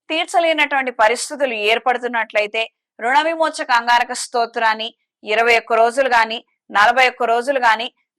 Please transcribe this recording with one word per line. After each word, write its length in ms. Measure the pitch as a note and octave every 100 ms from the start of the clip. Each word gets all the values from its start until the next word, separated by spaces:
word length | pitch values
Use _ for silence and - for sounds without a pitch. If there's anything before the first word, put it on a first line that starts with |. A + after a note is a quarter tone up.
| -
తీర్చలేనటువంటి 840 | D#4+ E4+ F#4 E4 D#4 C#4+ C#4+ B3+
పరిస్థితులు 640 | A#3+ G#3+ A#3+ - D4 C4+
ఏర్పడుతున్నట్లయితే, 1160 | A3 G#3 A#3 B3+ A#3+ B3 A#3 G#3+ G#3+ G#3 A3 A3+ _ _ -
రుణ 200 | A3+ C#4
విమోచక 500 | D#4 E4 D#4 D4+ C#4+
అంగారక 420 | A#3+ A#3+ A#3+ B3
స్తోత్రాన్ని 840 | B3 - A#3+ A#3 A#3 A3+ A3 A3+ - _ _
ఇరవై 340 | G#3+ G#3+ A#3 A3+
ఒక్క 160 | A3
రోజులు 360 | A3+ A#3 A#3 C4+
గాని, 360 | A#3+ A3 A3+ - _ _
నలభై 380 | G3+ G#3+ A#3+ B3+
ఒక్క 140 | A#3+
రోజులు 360 | A#3 A#3 A#3+ C#4
గాని 320 | A#3+ A3 A#3+ - _